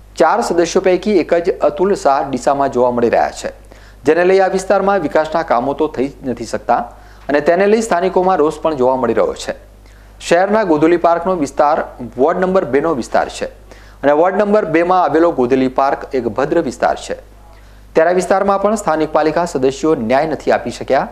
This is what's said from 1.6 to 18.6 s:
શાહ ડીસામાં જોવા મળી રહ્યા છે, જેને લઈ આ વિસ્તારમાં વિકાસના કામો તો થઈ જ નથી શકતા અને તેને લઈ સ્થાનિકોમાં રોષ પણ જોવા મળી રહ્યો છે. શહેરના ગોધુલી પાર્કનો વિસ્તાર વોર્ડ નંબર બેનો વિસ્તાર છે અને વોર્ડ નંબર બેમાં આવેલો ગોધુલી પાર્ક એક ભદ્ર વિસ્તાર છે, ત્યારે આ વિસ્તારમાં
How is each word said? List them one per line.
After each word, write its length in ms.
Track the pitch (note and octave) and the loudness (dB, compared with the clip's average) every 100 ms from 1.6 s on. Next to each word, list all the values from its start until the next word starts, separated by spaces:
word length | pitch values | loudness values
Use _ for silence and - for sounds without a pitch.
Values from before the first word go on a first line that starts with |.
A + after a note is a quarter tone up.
| D3 D3 F#3 G3 | -2 0 -2 0
શાહ 340 | C#3+ C#3 C#3+ | 0 0 -2
ડીસામાં 420 | B2+ C#3+ C#3 C#3 | -4 -2 0 0
જોવા 200 | B2 B2 | 0 0
મળી 180 | A#2+ A#2 | 2 2
રહ્યા 220 | F#2 C#2+ | 2 0
છે, 180 | - - - - - - - C3+ | -4 -12 -12 -20 -20 -20 -6 0
જેને 200 | D#3+ F3+ | 2 4
લઈ 140 | F#3+ | 4
આ 80 | F#3 | 2
વિસ્તારમાં 520 | F#3+ - G3 F#3+ G3+ | 0 0 0 2 0
વિકાસના 440 | D3 D#3+ D#3 E3+ | 0 -2 0 -2
કામો 300 | D#3+ A#2+ C3 | -2 -2 -2
તો 140 | C#3 D#3 | -2 -4
થઈ 200 | C3+ C3+ | -2 -6
જ 40 | - C3+ | -6 -8
નથી 200 | A#2 A2 | -8 -8
શકતા 320 | C3 - B2 - - - - - | -6 -2 -2 -2 -12 -20 -16 -4
અને 120 | D3 | -2
તેને 260 | D3 E3+ G3+ | 2 2 2
લઈ 140 | A3+ | 2
સ્થાનિકોમાં 560 | A3+ F3 F#3 F#3 F#3 F#3 | 0 -2 0 0 0 2
રોષ 160 | D3+ D#3 | 0 0
પણ 140 | D#3+ D3 | -4 0
જોવા 200 | B2 C3 | 0 0
મળી 180 | A#2+ | 0
રહ્યો 200 | G#2+ E2+ | 0 -2
છે. 220 | C2+ - - - - - - - - | -4 -10 -12 -14 -20 -20 -20 -20 -10
શહેરના 440 | - E3+ G3 G#3+ | 0 0 2 0
ગોધુલી 340 | G3 D3+ D#3+ F3 | 0 2 2 2
પાર્કનો 380 | E3+ E3+ F#3 F3+ | 2 0 -2 -4
વિસ્તાર 480 | C#3 - D3 D#3 - - A#2+ A#2+ | -2 0 0 0 -4 -10 -8 0
વોર્ડ 220 | C#3+ F3+ | 0 2
નંબર 260 | F#3 F#3+ D3 | 0 0 0
બેનો 280 | C3+ D#3+ | 0 0
વિસ્તાર 360 | C#3 G#2 G2+ D#2+ | -2 -2 -2 -2
છે 160 | - - - - - - - | -6 -10 -12 -20 -20 -20 -4
અને 80 | C#3 | 2
વોર્ડ 240 | D3 F3+ G3 | 4 2 2
નંબર 300 | G#3 G#3 F3+ | 2 2 2
બેમાં 380 | D#3+ F3 F#3 | 0 2 2
આવેલો 280 | D#3+ D3+ E3+ | 2 2 2
ગોધુલી 360 | B2+ B2 C3 C3 | 2 0 2 0
પાર્ક 480 | C3+ C#3 - - C3 | 0 0 -2 -4 -4
એક 80 | |
ભદ્ર 380 | A#2 G#2 C#3+ E3+ | -4 -2 -2 0
વિસ્તાર 340 | C#3+ - E2+ - | -2 -2 -2 -2
છે, 180 | - - - - - - - - - | -6 -12 -14 -20 -20 -20 -20 -20 -4
ત્યારે 160 | E3 D#3+ | 0 2
આ 40 | |
વિસ્તારમાં 480 | F#3 F3+ G3 G3 G3 | 2 2 2 2 0